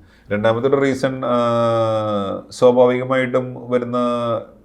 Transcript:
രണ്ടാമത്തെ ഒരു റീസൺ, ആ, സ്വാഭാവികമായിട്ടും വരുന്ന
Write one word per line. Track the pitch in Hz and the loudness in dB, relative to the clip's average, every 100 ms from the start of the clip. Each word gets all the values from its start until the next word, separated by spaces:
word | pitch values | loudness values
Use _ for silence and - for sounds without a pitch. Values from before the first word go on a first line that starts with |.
| - _ - | -20 _ -6
രണ്ടാമത്തെ | 104 113 113 135 | -2 0 2 2
ഒരു | 139 | 2
റീസൺ, | 139 131 135 131 127 | 2 0 -2 -4 -2
ആ, | 120 120 117 117 113 110 110 107 104 98 95 - | 0 0 2 2 2 0 0 -2 -2 -4 -6 -10
സ്വാഭാവികമായിട്ടും | - 123 123 123 127 127 131 123 127 127 123 120 | 2 4 6 4 2 0 -2 0 -2 -4 -10 -4
വരുന്ന | 123 120 123 120 120 117 113 - - | -4 -2 -2 -2 -2 -2 -4 -6 -18